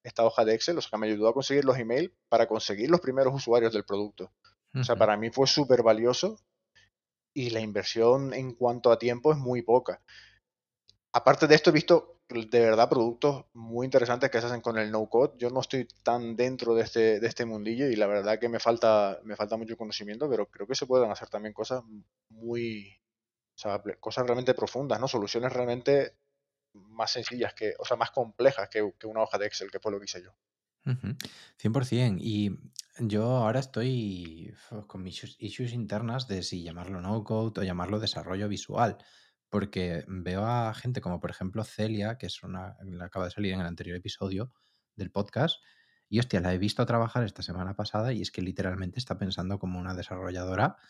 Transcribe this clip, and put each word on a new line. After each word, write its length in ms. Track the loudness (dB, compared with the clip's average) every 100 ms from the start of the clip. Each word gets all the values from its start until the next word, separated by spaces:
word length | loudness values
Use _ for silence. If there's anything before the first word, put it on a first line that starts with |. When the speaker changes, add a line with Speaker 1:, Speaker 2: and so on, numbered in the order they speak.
Speaker 1:
esta 220 | -8 2
hoja 200 | 4 4
de 100 | 2
Excel, 240 | 2 0 -2
o 20 |
sea 100 | -4
que 80 | -4
me 80 | -2
ayudó 220 | 2 2
a 60 |
conseguir 300 | 2 0 2
los 140 | 4 2
emails 320 | 2 -2 -2 -8 _
para 200 | 4 4
conseguir 420 | 0 -2 -2 2
los 100 | 2
primeros 320 | 2 2 2
usuarios 400 | 2 4 4 4
del 120 | 0
producto. 480 | -2 -4 -4 -10 -16 _ _ _ _
O 80 | -4
sea, 120 | 0 4
Speaker 2:
Ujú. 20 |
Speaker 1:
para 180 | 4 4
mí 140 | 0
fue 160 | 2 2
súper 380 | 2 4 6
valioso 560 | 6 6 4 0 -4 -6 _ _ _ _ _ _ _ _ _
y 180 | -6 -4
la 100 | -4
inversión 760 | -2 -4 -4 4 6 6 2
en 200 | -6 -8 -2
cuanto 340 | -2 4 4
a 80 | 6
tiempo 320 | 4 2 2
es 80 | 2
muy 240 | 0 -2
poca. 400 | 4 4 4 -8 _ -20 -20 _ _ _ _ _ _ _ _
Aparte 340 | 4 6 6 8
de 80 |
esto, 160 | 8 8
he 20 |
visto 440 | 4 6 4 4 -16 _
de 320 | -8 2 6
verdad 280 | 6 6 6
productos 580 | 4 2 2 0 0 -10
muy 300 | -18 -8 -6
interesantes 460 | 4 4 4 2 2
que 100 | 0
se 60 | -2
hacen 140 | -4
con 180 | -2 -2
el 140 | -2
no 160 | -2 0
code. 240 | 2 2 0
Yo 140 | -4
no 100 | -2
estoy 280 | -4 -6 -6 -4
tan 320 | -2 -2 -4 -2
dentro 380 | -2 -2 2
de 80 | 2
este, 340 | 2 2 4 4
de 80 | 0
este 180 | -4
mundillo 440 | -6 -6 -4 -2 0
y 80 | 2
la 100 | 2
verdad 320 | 2 0 0
que 100 | 0
me 120 | 0
falta, 580 | 0 4 6 6 4 -2
me 100 | -10
falta 220 | -6 -4 -4
mucho 200 | -6 -10
conocimiento, 540 | -10 -10 -10 -6 -2
pero 180 | 0 -2
creo 200 | -8 -6
que 80 | -6
se 100 | 2
pueden 240 | 2 2
hacer 180 | -2 -8
también 240 | -10 -10
cosas 300 | -8 -6 -6 -8 -20 -20 _ _
muy, 640 | -14 -8 -6 -6 -8 -14 _ _ _ _ _ _ -10
o 20 |
sea, 220 | -6 -6
ple-, 160 | -6 -10
cosas 260 | -6 -2 0
realmente 280 | 0 2
profundas, 460 | 0 -2 -4 -2 -2
¿no? 80 | 0
Soluciones 440 | -2 -2 -2 -4
realmente 640 | -2 -4 -2 4 4 2 -8 _ _ _ _ _
más 360 | -20 -20 -6 -4
sencillas 420 | -4 -6 -4 -4
que, 200 | -2 -6 -4
o 40 |
sea, 120 | -4 0
más 160 | 0
complejas 560 | -2 -6 2 2 2 -4
que, 240 | -2 -4 -4
que 100 | -8
una 140 | -2
hoja 140 | -2 -2
de 80 | -4
Excel, 260 | -6 -8
que 80 | -6
fue 100 | -6
lo 80 | -6
que 60 |
hice 180 | -8 -14
yo. 80 | -16 _ _ _ _ _ -6
Speaker 2:
Ujú. 300 | -4 -4 -8 -12 -16 -20 _
Cien 140 | -2
por 120 | 0
cien. 340 | 0 2 2 0
Y 300 | -2 0 -2 -4 -12 -18 -18 -6
yo 240 | -2 0 2 2
ahora 200 | 2 0
estoy, 960 | -2 -4 -2 -2 -4 -6 -10 -14 -18 -18 -16
uf, 160 | -16 -14
con 160 | -14
mis 140 | -12 -12
issues, 200 | -16 -14
issues 320 | -12 -8 -6
internas 560 | -6 -6 -4 -4 -6 -6
de 160 | -6
si 180 | -6 -8
llamarlo 380 | -10 -12 -10 -8
no 240 | -4 -4
code 360 | -2 -2 -2 -2
o 40 |
llamarlo 340 | -4 -4 -4 -4
desarrollo 500 | -4 -6 -8 -6 -4
visual, 500 | -6 -6 0 0 -2 _ _ _ _ _
porque 540 | -4 -2 -4 -4 -4 -8
veo 400 | -10 -6 -4 -2
a 260 | 0 -2
gente 260 | -4 -6 -6
como, 180 | -6 -6
por 120 | -8
ejemplo, 340 | -8 -8 -6
Celia, 520 | -8 -4 -4 -2 -4 -6
que 80 | -10
es 180 | -10
una, 320 | -12 -12 -12 -14
la 220 | -14 -12 -10
acaba 180 | -8
de 80 | -8
salir 200 | -4 -4
en 80 | -2
el 60 | -4
anterior 300 | -8 -10 -10
episodio 580 | -10 -8 -6 -4 -8 _ _ _ _
del 160 | -12 -8
podcast, 460 | -6 -6 -2 -2 -4 _ _ _ _ _
y, 120 | -2
hostia, 200 | 0 0
la 140 | 0
he 40 | 0
visto 280 | -2 -2 0
trabajar 380 | 0 0 -2
esta 180 | -4 -6
semana 320 | -10 -8 -8
pasada 380 | -6 -4 -2 -2
y 100 | -4
es 80 | -6
que 120 | -6
literalmente 580 | -6 -4 -4 -4 -6 -8
está 180 | -8 -6
pensando 400 | -4 -4 -6 -4
como 220 | -6 -6
una 140 | -8
desarrolladora. 800 | -8 -10 -8 -8 -6 -4 0 0 -2